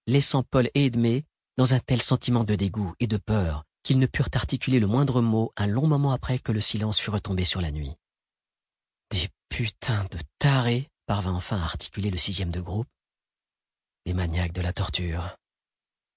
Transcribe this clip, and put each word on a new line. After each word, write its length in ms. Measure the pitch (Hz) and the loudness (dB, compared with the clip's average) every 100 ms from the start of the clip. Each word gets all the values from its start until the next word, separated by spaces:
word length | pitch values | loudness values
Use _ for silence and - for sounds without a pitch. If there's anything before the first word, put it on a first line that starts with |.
| - | 0
laissant 340 | 139 - 139 | 2 4 2
Paul 260 | 120 135 120 | 2 2 2
et 120 | 143 139 | 2 2
Edmé 380 | 120 117 123 - _ _ - | 4 2 2 -2 _ _ 0
dans 180 | 127 | 2
un 40 | 127 | 2
tel 240 | - 123 | 2 0
sentiment 400 | - - - 123 | 2 0 2 2
de 140 | 110 101 | 2 0
dégoût 360 | 98 104 95 - | 0 -2 -4 -2
et 80 | 113 | -2
de 120 | 107 | -2
peur 460 | - 107 85 76 - _ | 0 0 0 -2 -8 _
qu'ils 160 | - 131 | 0 2
ne 60 | 127 | 2
purent 240 | - 135 | 0 0
articuler 460 | 120 - 131 - 127 | -2 -2 -4 0 2
le 80 | 101 | 4
moindre 340 | 123 139 123 | 2 2 2
mot 300 | 117 110 113 - | 2 2 0 -2
un 120 | 101 | -2
long 180 | 107 156 | 2 2
moment 240 | 143 143 | 2 2
après 300 | 127 - 127 | 0 -2 -4
que 100 | - | -2
le 100 | 107 | -2
silence 380 | - 107 107 104 | 0 -2 -2 -2
fut 120 | - | -2
retombé 340 | 104 - 92 | -4 -2 -2
sur 160 | 87 92 | 0 0
la 100 | 82 | -2
nuit. « 240 | 73 71 - _ _ _ _ _ _ _ _ _ _ - | -4 -6 -10 _ _ _ _ _ _ _ _ _ _ -8
Des 180 | 92 85 _ - | -4 -4 _ -10
putains 560 | - 113 - - 107 95 | -4 -4 -4 -2 -2 -2
de 80 | 85 - - | -6 -10 0
tarés », 500 | 143 135 120 120 139 _ - | 2 2 2 0 -4 _ -4
parvint 280 | 101 92 | -2 -2
enfin 220 | 90 - 104 | -4 -2 -2
à 80 | |
articuler 460 | 82 - - - 101 | -2 -6 -10 -6 -4
le 80 | 90 | -2
sixième 320 | - 92 87 | -2 -2 -4
de 100 | 85 | -4
groupe. « 280 | 87 98 - _ _ _ _ _ _ _ _ _ _ _ 90 | -4 -6 -6 _ _ _ _ _ _ _ _ _ _ _ -6
Des 60 | |
maniaques 400 | 90 87 82 87 | -2 0 0 -2
de 80 | 87 | -2
la 120 | 90 | -4
torture. 640 | - 92 - 87 82 87 - _ _ _ _ _ _ _ | -2 -4 -2 -4 -4 -6 -10 _ _ _ _ _ _ _